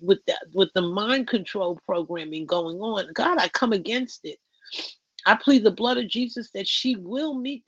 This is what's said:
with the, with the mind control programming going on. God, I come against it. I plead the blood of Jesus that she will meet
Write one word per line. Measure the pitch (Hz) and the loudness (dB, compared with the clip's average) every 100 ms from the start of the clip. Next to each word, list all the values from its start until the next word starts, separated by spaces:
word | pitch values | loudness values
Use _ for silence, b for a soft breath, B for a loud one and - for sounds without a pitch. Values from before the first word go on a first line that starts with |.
with | 170 190 - | 2 4 2
the, | 160 160 | -4 -2
with | 170 180 | 0 2
the | 190 | 2
mind | 175 185 220 269 240 | 0 0 0 0 0
control | 220 170 208 180 170 - | -2 -2 -4 -2 -4 -4
programming | 175 160 170 156 156 151 | -2 -2 -6 -8 -8 -2
going | 175 165 175 | -2 -2 -4
on. | 220 208 165 | -4 -4 -4
God, | 160 330 339 | 0 2 2
I | 185 | 2
come | - 240 | 2 2
against | 202 185 240 254 - | 2 0 -2 -4 -8
it. | - - _ _ B B B B _ - - | -14 -14 _ _ B B B B _ -2 2
I | 220 | 4
plead | - 269 | 6 6
the | 214 | 6
blood | 180 240 247 | 4 0 0
of | 214 | -2
Jesus | 233 247 247 - | -2 -4 -6 -10
that | 196 196 | -8 -2
she | - 262 220 | 0 0 -2
will | 175 254 311 | -4 -4 -4
meet | 262 254 269 | -4 -6 -8